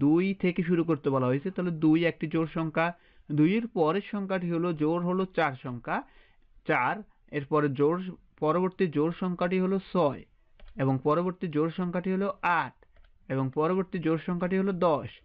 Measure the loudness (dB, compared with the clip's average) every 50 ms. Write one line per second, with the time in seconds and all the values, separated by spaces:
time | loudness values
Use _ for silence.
0 | 4 4 4 4 4 2 0 0 0 0 0 0 0 2 2 2 2 2 0 0
1 | 0 0 0 2 2 2 0 0 -2 -4 -6 -4 -4 -4 -2 2 4 4 6 6
2 | 4 2 0 -2 -4 -4 -2 -2 -2 -2 -2 -4 -4 -2 -2 -2 -2 -2 -4 -6
3 | _ _ _ -20 -10 -4 2 2 4 4 4 2 0 -2 0 0 2 2 2 0
4 | -2 -4 -6 -6 -4 -4 -2 -2 -2 -2 -2 0 0 -2 -2 0 0 0 0 0
5 | 0 0 0 0 -2 -2 0 0 0 0 -2 -4 -8 -10 -10 -10 -8 -6 -6 -6
6 | -6 -8 _ -20 -20 _ _ _ _ _ _ -10 -4 -2 0 0 0 0 -2 -4
7 | -8 -14 _ _ _ _ -8 -8 -6 -2 0 0 2 0 2 2 2 2 2 0
8 | -4 -8 -12 -14 _ _ _ _ 0 0 2 2 0 0 0 0 -2 0 0 0
9 | 0 0 0 -2 -4 -4 -2 -2 -2 0 0 0 0 0 0 -2 -4 -2 0 0
10 | 2 2 0 -4 -10 -18 _ _ _ _ _ -20 -20 -14 -6 -2 0 0 0 2
11 | 2 2 2 2 0 -2 -4 -4 -6 -4 0 0 0 0 -2 -4 -4 -4 -4 -4
12 | -2 -2 -2 -2 -2 -4 -4 -4 -2 0 0 0 0 -2 -8 _ -20 _ _ -20
13 | -20 -20 _ _ _ -6 -4 -2 -2 -2 0 0 0 0 0 0 -2 -4 -4 -2
14 | 0 0 0 0 -2 -4 -4 -2 -2 0 0 0 0 0 0 0 2 2 2 2
15 | -2 -6 -12 -16 -20